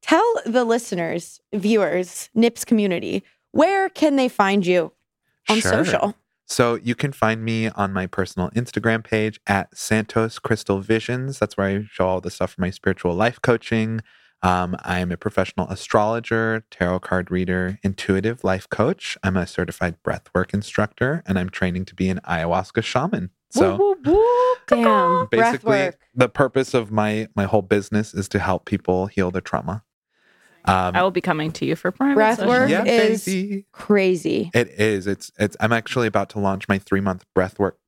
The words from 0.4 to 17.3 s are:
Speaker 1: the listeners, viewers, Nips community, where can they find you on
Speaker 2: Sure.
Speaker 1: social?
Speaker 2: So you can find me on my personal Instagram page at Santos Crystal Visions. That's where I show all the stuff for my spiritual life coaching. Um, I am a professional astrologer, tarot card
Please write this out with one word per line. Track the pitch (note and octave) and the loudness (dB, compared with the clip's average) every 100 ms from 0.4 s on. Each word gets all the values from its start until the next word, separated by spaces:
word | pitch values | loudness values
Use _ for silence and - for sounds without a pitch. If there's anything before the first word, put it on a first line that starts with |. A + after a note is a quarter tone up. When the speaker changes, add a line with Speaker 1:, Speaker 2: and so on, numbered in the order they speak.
| - | 0
Speaker 1:
the | A#3 | 0
listeners, | A#3+ A#3 A#3 F#3 E3 E3 - - _ | 2 0 -2 -6 -4 -6 -8 -20 _
viewers, | G#3+ F#3+ A3 F3+ E3+ F3+ - - | -4 2 2 2 0 -4 -10 -6
Nips | - A#3 A#3 | 2 2 2
community, | - A3+ G#3 F3 - G3 - _ _ | 0 2 2 -2 -2 -6 -6 _ _
where | - D#4+ G4 F#4+ | 2 2 4 0
can | - D#4 C#4 | 2 2 2
they | B3+ | 0
find | - G3 G3+ F3 | 2 2 4 2
you | F3+ D#3+ _ _ _ _ _ - | 2 0 _ _ _ _ _ 0
on | G#3+ | 0
Speaker 2:
Sure. | - - | 2 2
Speaker 1:
social? | F3+ - G3+ - _ _ _ | 2 0 -2 -4 _ _ _
Speaker 2:
So | - A#2+ A#2 | 0 2 2
you | A#2+ | -2
can | A#2+ C#3+ | -2 -4
find | C#3 A2 A2+ | 0 0 0
me | A2 A2+ A2+ | -2 -2 -2
on | - G2 | -2 -4
my | F#2+ F#2 | -2 -4
personal | - F#2 - F2+ | -4 -4 -2 -2
Instagram | A2 A#2+ - A2+ A2+ | -2 -4 -2 0 -2
page | A2 A2 G#2+ G#2+ - | -2 -2 -2 -4 -2
at | G2+ F#2 - | -2 -2 -10
Santos | - A2 G#2+ - A2+ - | 0 0 0 0 -2 -4
Crystal | - A2 - G2 | -2 -2 0 -2
Visions. | G2 A2+ - B2 C3 C3+ | 2 0 0 -6 -6 -4
That's | G#2+ - | -4 0
where | G2 | -2
I | G2 G#2+ | -2 -4
show | - F#2 | -2 0
all | F#2 | 0
the | F2+ | -4
stuff | - F#2 | -6 -6
for | - | -2
my | F2+ | -6
spiritual | - - F#2 F2+ | -2 -4 -2 -2
life | F2 A2 A#2+ | 0 0 0
coaching. | - A#2 - A2+ A2 A2+ - _ _ _ | 0 0 0 -2 0 -4 -8 _ _ _
Um, | F#2 F2+ F2+ F2+ | 0 0 -2 -6
I | - F2+ | -4 -2
am | F2+ | -2
a | F2+ | -4
professional | - - F#2 - F#2 | -4 -2 -2 -2 -4
astrologer, | F#2+ - A2+ G#2 A#2 A2+ A2+ A2+ A2 - | -6 0 2 2 -2 -2 -2 0 -2 -6
tarot | - F2+ F#2 | -4 -2 -2
card | - F#2 F2+ | 0 -2 -2